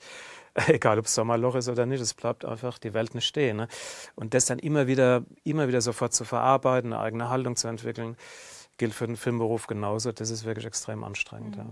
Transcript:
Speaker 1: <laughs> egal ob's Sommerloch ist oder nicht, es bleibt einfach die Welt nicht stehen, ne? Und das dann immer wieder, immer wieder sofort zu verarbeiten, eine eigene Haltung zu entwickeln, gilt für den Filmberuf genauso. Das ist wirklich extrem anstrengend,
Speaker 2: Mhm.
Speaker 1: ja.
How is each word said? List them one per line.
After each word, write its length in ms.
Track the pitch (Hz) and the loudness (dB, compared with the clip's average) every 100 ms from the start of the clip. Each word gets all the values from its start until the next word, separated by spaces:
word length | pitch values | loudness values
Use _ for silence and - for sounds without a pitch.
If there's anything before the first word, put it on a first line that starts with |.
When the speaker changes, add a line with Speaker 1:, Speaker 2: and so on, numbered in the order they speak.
| - - - - - - | -14 -18 -18 -20 -6 2
Speaker 1:
<laughs> 120 | - | 4
egal 320 | 143 123 107 | 6 6 4
ob's 160 | 110 - | 2 2
Sommerloch 400 | 113 117 123 127 | 2 4 2 0
ist 120 | 120 | 0
oder 200 | 120 120 | 0 0
nicht, 120 | 135 | 0
es 140 | 113 | -4
bleibt 320 | - 117 123 - | -4 -4 -4 -6
einfach 320 | 113 123 - | -6 -8 -6
die 160 | 113 | -4
Welt 220 | 107 113 120 | -2 -2 -2
nicht 100 | - | -2
stehen, 320 | - 135 107 | 2 2 2
ne? 100 | 117 - - - - - | -4 -8 -12 -14 -16 -10
Und 180 | 113 127 | 0 2
das 100 | - | 2
dann 140 | 123 | 0
immer 260 | 160 151 127 | 0 2 4
wieder, 360 | 135 127 123 - - | 6 6 6 0 -8
immer 240 | - 156 135 | -2 0 2
wieder 140 | 123 | 2
sofort 320 | 113 113 120 | 0 0 0
zu 120 | - 113 | -2 -2
verarbeiten, 680 | 120 123 135 131 127 120 | 0 4 4 4 2 0
eine 80 | 110 | -2
eigene 280 | 110 113 120 | -4 -4 -2
Haltung 260 | 127 123 120 | 0 0 -2
zu 120 | 117 | -4
entwickeln, 480 | 113 113 117 117 117 - - - - - - | -4 -6 -6 -8 -10 -16 -20 -20 -20 -16 -4
gilt 160 | 113 | -4
für 140 | - 117 | -2 -6
den 80 | 113 | -4
Filmberuf 500 | - 120 113 113 - | -2 0 0 -2 -4
genauso. 460 | 104 104 110 117 | -4 -2 -2 -4
Das 180 | 110 110 | -6 -6
ist 160 | 113 110 | -6 -6
wirklich 200 | 110 113 | -8 -8
extrem 360 | - - 110 | -8 -8 -8
anstrengend, 520 | 104 101 - 110 110 104 | -8 -8 -8 -10 -12 -12
Speaker 2:
Mhm. 40 | |
Speaker 1:
ja. 20 | 110 | -12